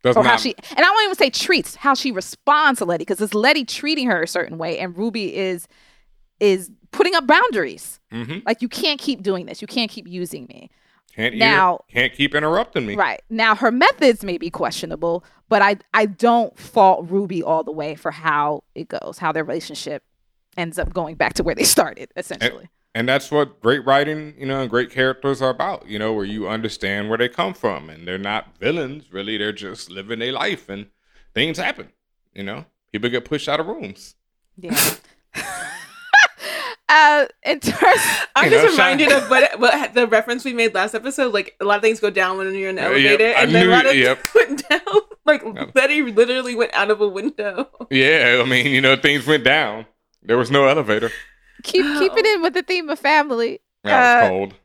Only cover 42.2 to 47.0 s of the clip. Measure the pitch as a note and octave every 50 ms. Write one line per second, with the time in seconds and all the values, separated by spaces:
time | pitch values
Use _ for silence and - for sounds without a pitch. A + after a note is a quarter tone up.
42.2 | F#3+ F#3 F#3 F#3+ F#3+ F#3+ F#3+ G3 F#3+ F#3+ F#3+ F#3 - - C3 C3+ C3+ C#3 G#3+ G#3+
43.2 | A3 A3+ A#3+ C3+ C3+ D3 D#3+ - F#3 - - B3 B3+ C4+ - C3+ B2+ B2 C3 -
44.2 | - - - A4+ A4+ A#3 C#4 C#4 - - D4 E4 - - F#4+ G#4 G#4+ _ - _
45.2 | _ D4+ D4+ - - A3 G#3 - - - - C4 B3+ C#4 D4 D4+ D4 A#3+ G#3+ G3+
46.2 | A#3+ A#3+ B3 B3+ B3+ B3 B3 A3 A#3+ - - - G3+ G3+ G#3+ G3+